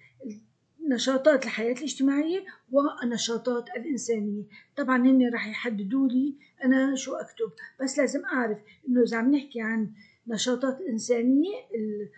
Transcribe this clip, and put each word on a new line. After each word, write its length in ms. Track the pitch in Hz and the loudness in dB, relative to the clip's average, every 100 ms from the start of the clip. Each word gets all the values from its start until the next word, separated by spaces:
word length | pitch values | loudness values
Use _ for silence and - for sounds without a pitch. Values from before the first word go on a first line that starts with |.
| _ _ 262 | _ _ -16
ال-، 160 | 208 _ _ _ - 311 | -16 _ _ _ -8 -2
نشاطات 560 | 240 - 262 285 285 302 | -2 0 2 4 4 2
الحياة 280 | - 233 | -4 -2
الاجتماعية 720 | 254 294 - 269 277 311 370 392 - - | -2 -4 0 0 2 0 -2 -6 -18 -2
والنشاطات 1000 | 262 294 - 240 233 - 226 226 240 240 | 2 2 0 -4 -2 -4 -4 -2 -4 -4
الإنسانية. 760 | 359 254 247 - 226 208 208 208 - _ - | -8 -6 -6 -2 -2 -2 -6 -8 -16 _ -6
طبعًا 220 | 254 254 | 0 4
هن 360 | 254 262 247 | 6 6 4
راح 140 | 233 208 | 0 -6
يحددوا 600 | 214 247 208 196 262 269 | -6 -4 -4 -2 2 2
لي 280 | 247 285 269 _ - | 2 0 -4 _ -2
أنا 320 | 254 262 269 269 | 2 4 2 -2
شو 200 | - - | -6 -8
أكتب، 360 | - - 220 - - - | -8 -6 -6 -8 -18 -6
بس 160 | 262 294 | -4 0
لازم 280 | 254 277 - | 0 0 -4
أعرف 320 | 294 233 208 - _ 302 | -2 -2 -4 -10 _ 0
إنه 120 | 247 | 4
إذا 160 | 233 226 | 4 4
عم 180 | 240 285 | 2 2
نحكي 260 | 262 233 | 0 -6
عن 300 | 220 226 208 - - _ - | -4 -2 -4 -6 -20 _ -8
نشاطات 540 | 226 254 247 262 254 | -4 -2 0 0 -2
إنسانية، 760 | 381 220 - 240 240 269 349 508 - 233 | -4 -4 0 2 4 4 4 -2 -8 -6
ال-، 340 | 214 208 202 | -4 -6 -10